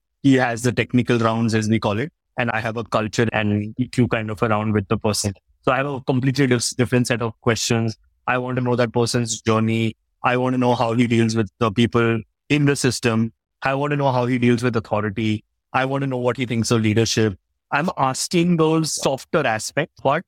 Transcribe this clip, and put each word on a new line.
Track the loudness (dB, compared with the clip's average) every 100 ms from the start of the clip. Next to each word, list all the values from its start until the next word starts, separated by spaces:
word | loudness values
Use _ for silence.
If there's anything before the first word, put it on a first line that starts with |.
| _ _
he | 4
has | 4 2 0
the | -2
technical | 0 0 0 2 2
rounds, | 2 2 0
as | 0 2
we | 0
call | 0 -2
it. | -4 -10 _ -6
And | -4
I | -4
have | -4 -6
a |
culture | -4 -2 -2 0 0
and | 0 0 -2 -4 -6
E | -4
Q | 0 0
kind | 0 -4
of | -4
around | 0 0 0
with | -2 0
the | -2
person. | -2 -2 -4 -6 _ _
So | -2
I | -2
have | -2
a | -6
completely | -2 0 0 2 2
dif-, | 2 0 -2
different | 0 2 0
set | -2
of | -4 -2
questions. | -2 0 0 0 0 -4 _ _ -2
I | -2
want | -2 -4
to |
know | 0 0
that | 0
person's | 0 0 0 -2 -4
journey. | 0 0 2 0 -2 -6 _ _
I | -2 0
want | 0
to | 0
know | 2
how | 2 0
he | 2 2
deals | 2 2 0
with | -4 -2
the | 0
people | 2 2 2 2 -2 -6 _ _
in | 2
the | 2 2
system. | 0 0 0 0 -2 -6 _ _
I | -4
want | -2 -2
to | 0
know | 0
how | 0 0
he | 2
deals | 2 2
with | 2 -2
authority. | -2 -4 -2 -2 -2 -2 -8 _ _
I | -2
want | -2 -2
to | -4
know | -2
what | -2 -2
he | -2
thinks | -2 0
of | 2
leadership. | 2 2 2 2 0 -2 _ _ _
I'm | -2 -2 -2
asking | -2 -2 -2 0 2 2
those | 2 2 0
softer | -2 -2 -2 -2 -2 0
aspects, | -2 -4 -4 -6 -4
but | -2 -2